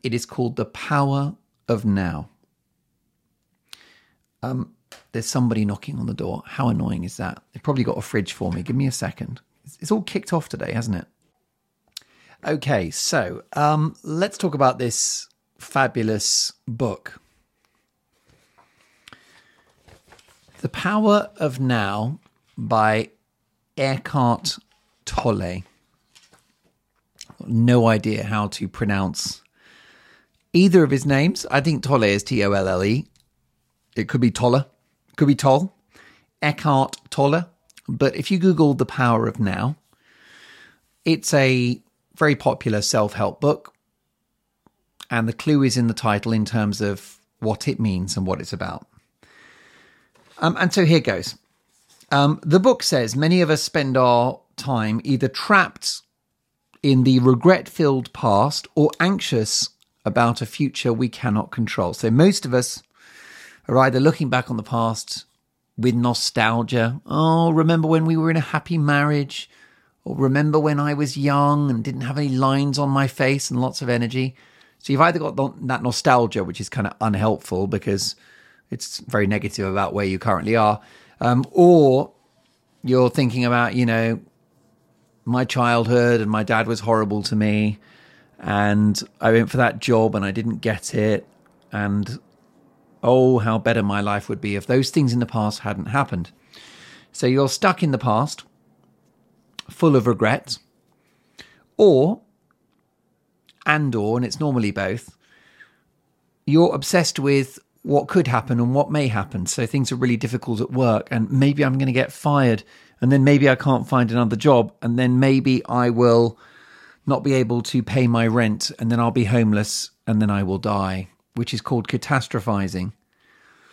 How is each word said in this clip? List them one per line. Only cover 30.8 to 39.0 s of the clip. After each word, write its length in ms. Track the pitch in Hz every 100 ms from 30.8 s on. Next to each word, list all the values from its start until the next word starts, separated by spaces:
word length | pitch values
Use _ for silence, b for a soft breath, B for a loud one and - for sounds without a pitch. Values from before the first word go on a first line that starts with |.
of 80 | 143
his 140 | 139
names. 400 | 143 135 165 - -
I 100 | 139
think 220 | 156 135
Tolle 220 | 131 135
is 180 | 104 101
T 200 | - 117
O 80 | 101
L 140 | 98 95
L 160 | 92
E. 240 | 101 127 - _ _ _ _ _ _ _ _
It 140 | - 101
could 140 | 127
be 80 | 120
Tolle. 340 | - 123 131 - _ _ _ _ -
Could 120 | 143
be 60 |
Toll. 420 | 139 139 139 190 - _ b b b b _
Eckhart 560 | 151 147 151 135 135 - _
Tolle. 340 | - 139 160 175 _ _ _ -
But 300 | 123 139 -
if 140 | -
you 80 | 185
Google 340 | 190 160 147
The 140 | 131 123
Power 420 | -